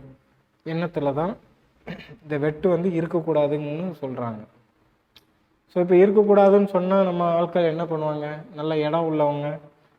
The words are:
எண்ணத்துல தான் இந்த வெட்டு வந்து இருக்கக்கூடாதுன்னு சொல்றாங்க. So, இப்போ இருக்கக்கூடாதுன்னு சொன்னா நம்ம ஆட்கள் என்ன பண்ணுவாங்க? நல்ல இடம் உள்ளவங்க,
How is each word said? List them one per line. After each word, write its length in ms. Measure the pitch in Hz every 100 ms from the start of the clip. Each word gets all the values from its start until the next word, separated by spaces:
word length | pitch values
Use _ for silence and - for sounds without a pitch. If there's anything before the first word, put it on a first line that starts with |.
| - - _ _ _ _
எண்ணத்துல 500 | 160 165 170 160 143
தான் 220 | 135 175 - _ _ _ _ - - - -
இந்த 160 | 151 147
வெட்டு 300 | 151 151 190
வந்து 200 | 165 185
இருக்கக்கூடாதுன்னு 1080 | 170 165 175 160 151 143 151 147 151 185 -
சொல்றாங்க. 380 | 135 123 117 107 107 _ _ _ _ _ _ - _ _ _ _ _
So, 160 | 180
இப்போ 120 | 180
இருக்கக்கூடாதுன்னு 680 | 180 202 208 208 202 196 202
சொன்னா 380 | 196 180 185 196
நம்ம 220 | 185 175
ஆட்கள் 400 | 170 170 170 180
என்ன 200 | 165 160
பண்ணுவாங்க? 540 | 165 156 151 151 147 151 151
நல்ல 240 | 151 156 156
இடம் 340 | 151 165 160
உள்ளவங்க, 460 | 151 147 143 147 151 - _ _